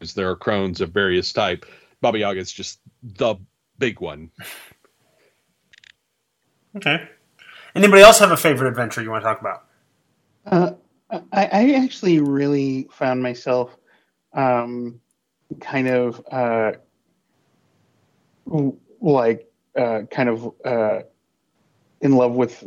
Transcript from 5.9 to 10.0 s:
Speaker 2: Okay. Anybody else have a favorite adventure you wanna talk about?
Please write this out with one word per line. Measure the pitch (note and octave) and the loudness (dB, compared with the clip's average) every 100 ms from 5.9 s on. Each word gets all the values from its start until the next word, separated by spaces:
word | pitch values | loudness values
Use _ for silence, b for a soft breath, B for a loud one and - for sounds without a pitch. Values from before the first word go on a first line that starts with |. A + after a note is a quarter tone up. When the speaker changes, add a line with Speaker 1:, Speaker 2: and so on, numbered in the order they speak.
| _ _ _ _ _ _ _ _ G3+ | _ _ _ _ _ _ _ _ -8
Speaker 2:
Okay. | D#3+ D#3+ - _ _ _ B B B | -4 -4 -6 _ _ _ B B B
Anybody | - G3+ G3 | 2 6 10
else | G#3 G#3+ | 10 10
have | G3 | 6
a | E3 | 4
favorite | E3 C3 C3 | 0 0 -2
adventure | A#2+ A#2 A#2+ | -2 -6 -6
you | A2 | -8
wanna | A2 | -4
talk | A2 G#2+ | -4 -4
about? | G#2 F2+ - _ _ _ | -6 -10 -16 _ _ _